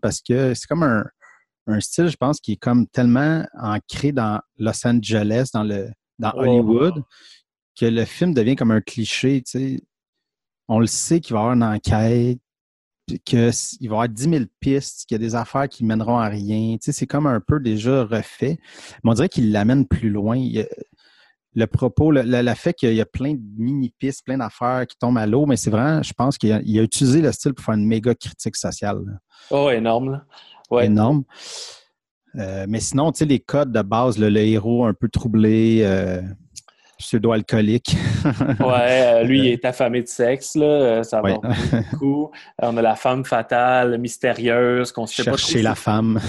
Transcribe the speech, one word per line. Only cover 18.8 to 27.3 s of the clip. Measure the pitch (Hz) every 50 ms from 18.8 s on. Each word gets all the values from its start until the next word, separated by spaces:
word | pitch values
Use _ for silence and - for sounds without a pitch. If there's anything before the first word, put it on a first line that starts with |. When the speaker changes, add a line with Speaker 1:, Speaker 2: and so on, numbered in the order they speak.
| - - - - -
Speaker 1:
Mais | 113
on | 113
dirait | 107 151 196
qu'il | - - 120 107 104
l'amène | 104 101 113 131 139 131 -
plus | - - 117 110
loin. | 101 104 101 110 117
Il | 131 127 117
y | 110 107
a, | 104 - - - - - _ _ _ _ _ _ _ _ _ _ _ _ -
le | 113 113
propos, | - - - 131 120 - - 151 156
le, | 151 135 120
le, | 120 123 123 123
le | 120 -
fait | - - 175 175
qu'il | - - 117 113
y | 110
a | 107
plein | - - - 127 143 151
de | 127 110 104 104 107
mini-pistes, | 113 127 143 139 131 117 - _ 131 135 135 - -
plein | - 131 135
d'affaires | 120 104 - - 123 120 127 127 123
qui | - - _
tombent | - 120 123 117
à | 110
l'eau, | 104 107 139 151 143
mais | 127 110
c'est | - -
vraiment, | 104 107 127 151 - 78 -
je | - -
pense | - 120 139 139 -
qu'il | - 107
a, | - - -
il | - 107 110
a | 110
utilisé | 113 - - 143 123 127 165
le | 160 131